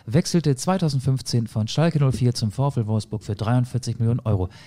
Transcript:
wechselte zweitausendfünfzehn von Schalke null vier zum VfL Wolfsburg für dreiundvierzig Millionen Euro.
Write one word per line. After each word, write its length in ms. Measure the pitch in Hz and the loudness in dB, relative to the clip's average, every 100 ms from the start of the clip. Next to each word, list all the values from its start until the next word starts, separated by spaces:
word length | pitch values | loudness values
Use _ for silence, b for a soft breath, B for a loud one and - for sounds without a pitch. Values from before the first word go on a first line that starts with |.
| - | -2
wechselte 500 | 131 - 175 151 135 | 0 2 2 2 0
zweitausendfünfzehn 920 | - 190 165 135 131 131 - 120 113 | 0 0 0 0 0 -2 0 -2 -2
von 200 | 113 107 | -2 -2
Schalke 320 | - 165 151 | 0 2 4
null 120 | 139 | 2
vier 200 | 123 123 | 2 0
zum 180 | 120 110 | 2 -2
VfL 360 | 98 139 135 107 | 0 -2 -2 0
Wolfsburg 360 | 110 - 104 | -2 -2 -8
für 120 | - 101 | -6 -4
dreiundvierzig 640 | 107 123 123 123 - 113 | 0 2 0 -4 -4 -2
Millionen 220 | 117 - | 0 0
Euro. 280 | 110 101 90 B | 0 0 0 B